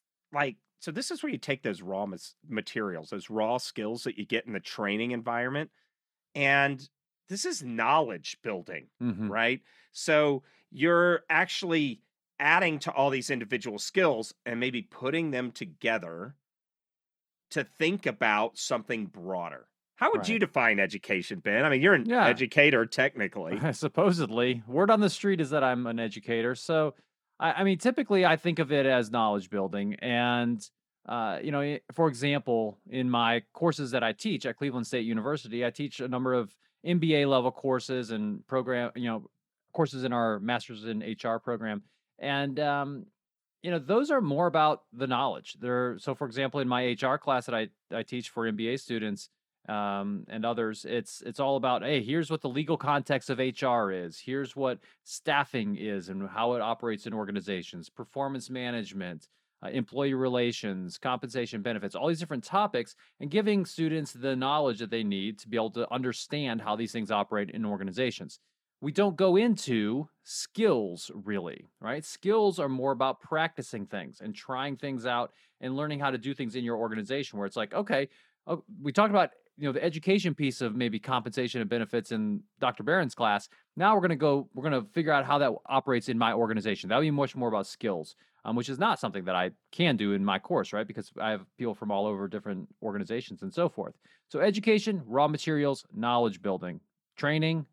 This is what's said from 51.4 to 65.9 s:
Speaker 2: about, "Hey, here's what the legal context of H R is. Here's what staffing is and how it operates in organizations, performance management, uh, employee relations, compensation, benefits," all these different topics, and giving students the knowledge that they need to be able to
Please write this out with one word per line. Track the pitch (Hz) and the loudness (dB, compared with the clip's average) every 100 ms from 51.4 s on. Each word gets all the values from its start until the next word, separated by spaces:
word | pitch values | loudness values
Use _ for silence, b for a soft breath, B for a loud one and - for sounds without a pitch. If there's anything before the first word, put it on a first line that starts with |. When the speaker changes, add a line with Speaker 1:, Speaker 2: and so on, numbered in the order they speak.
| 135 135 | 0 2
Speaker 2:
about, | 127 123 | 2 0
"Hey, | 117 147 | 0 0
here's | 110 156 147 | 0 -2 -2
what | 160 | -4
the | 139 | -4
legal | 127 151 160 | -4 -2 0
context | 143 143 - 139 - | 2 0 2 -2 0
of | 127 | -2
H | 131 117 | -2 0
R | 135 120 104 | 0 2 2
is. | 92 87 80 | -2 -6 -10
Here's | - 135 131 135 | -8 -6 -6 -4
what | 131 117 b b - | -4 -4 b b -18
staffing | - - 143 139 127 104 101 | -6 0 2 2 -2 -2 -2
is | 107 98 87 | -4 -4 -6
and | 95 98 | -8 -6
how | 98 120 120 | -2 0 0
it | |
operates | 107 113 120 104 117 | -2 -2 -4 -6 -6
in | |
organizations, | 110 104 101 90 92 87 87 82 | -6 -4 -4 -4 -6 -6 -12 -14
performance | - 113 135 139 135 120 | -14 -10 -6 -4 -6 -8
management, | 127 123 120 98 98 90 82 - _ _ _ - | -6 -4 -4 -6 -8 -8 -10 -16 _ _ _ -6
uh, | |
employee | 131 110 123 139 | -4 -4 -2 0
relations, | 131 131 123 120 113 107 92 90 - | 0 0 2 0 0 -4 -4 -8 -6
compensation, | 135 123 123 127 120 113 | -4 -4 -4 -6 -6 -4
benefits," | 110 110 98 92 | -4 -4 -6 -2
all | 143 | -2
these | 165 | -2
different | 170 135 | -4 -8
topics, | - 190 202 127 117 b b b | -2 0 0 -2 -4 b b b
and | 143 | -2
giving | 196 214 202 170 | 0 2 2 0
students | - 160 160 147 | -2 -2 0 -4
the | 120 135 127 | -4 -2 0
knowledge | 131 147 143 107 | 2 2 2 0
that | 110 | -2
they | 113 107 | -2 0
need | 98 101 104 | 0 -2 -6
to | - | -4
be | 113 | -2
able | 110 | 0
to | 117 117 | -2 -2